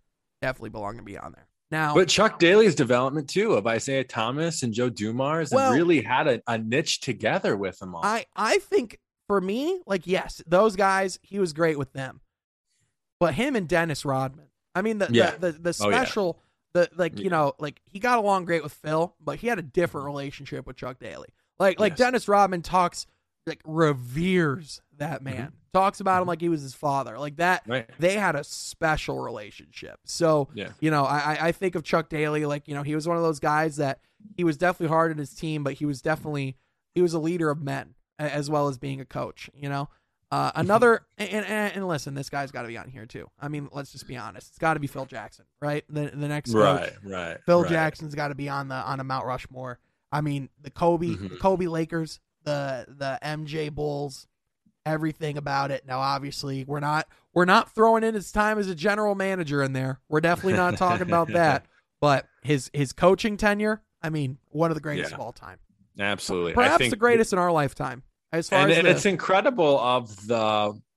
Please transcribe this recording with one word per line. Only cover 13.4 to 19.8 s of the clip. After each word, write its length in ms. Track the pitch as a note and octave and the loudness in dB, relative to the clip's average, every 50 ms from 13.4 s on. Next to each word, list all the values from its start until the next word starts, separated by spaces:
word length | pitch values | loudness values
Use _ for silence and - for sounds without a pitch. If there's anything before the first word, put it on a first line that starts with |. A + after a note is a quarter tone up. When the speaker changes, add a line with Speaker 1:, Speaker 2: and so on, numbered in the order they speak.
| A#3+ D4+ C4+ | 0 0 0
Speaker 1:
and 100 | A3 F3+ | 0 0
Dennis 380 | C#3+ F3 E3 E3+ E3 C#3+ - - | 0 0 2 2 0 -2 -4 -4
Rodman, 420 | C#3+ C3+ C3 C3+ C3 C3 - - _ _ _ _ _ - | -2 -2 -2 -2 -4 -6 -12 -20 _ _ _ _ _ -4
I 60 | F3+ | -2
mean, 160 | G3+ A3+ A3 G#3 | -2 0 0 0
the, 100 | F#3+ D#3 | 0 4
Speaker 2:
Yeah. 220 | A#2 A2+ - E3+ | 4 4 4 4
Speaker 1:
the, 180 | - D#3 F3+ F3 | 2 -2 -2 -2
the, 220 | D3+ D#3 E3+ E3+ | -2 -2 -4 -4
the 40 | E3 - | -2 0
Speaker 2:
Oh, 100 | G#3 G#3 | 2 2
yeah. 140 | G#3 B3 C4+ | 2 2 2
Speaker 1:
special, 360 | - - A3 G3 E3+ D#3+ - _ _ _ _ _ _ - | 0 -2 -2 -2 -2 -4 -8 _ _ _ _ _ _ 0
the, 140 | F3 E3+ - - | 2 2 2 0
like, 240 | E3 F3+ E3 - G#3 | -2 -4 -4 -4 -4
Speaker 2:
Yeah. 60 | G3 | -4
Speaker 1:
you 60 | F#3+ | -2
know, 240 | F3 D#3+ D3+ C#3 - - | 0 2 0 0 -2 -4
like, 220 | D#3 D3 C#3+ _ _ | -8 -12 -12 _ _
he 120 | _ - G3 | _ -10 -4
got 200 | G#3 B3 B3 A#3 | 0 2 2 2
along 260 | G3+ G3+ G3 F#3+ F3 | 2 2 0 0 0
great 180 | E3+ E3+ E3 | 0 -2 -2
with 100 | C#3 D3 | -2 -4
Phil, 440 | - - - D3+ D#3 D#3+ E3 F#3 - _ | -10 -10 -6 -2 -2 0 0 -2 -4 _
but 200 | D3 D3+ C#3+ D3+ | -8 -8 -8 -4
he 80 | - A#3 | -4 -4
had 100 | A#3+ F#3 | -2 -4
a 40 | |
different 440 | E3 C3 - F3+ | -4 -2 0 0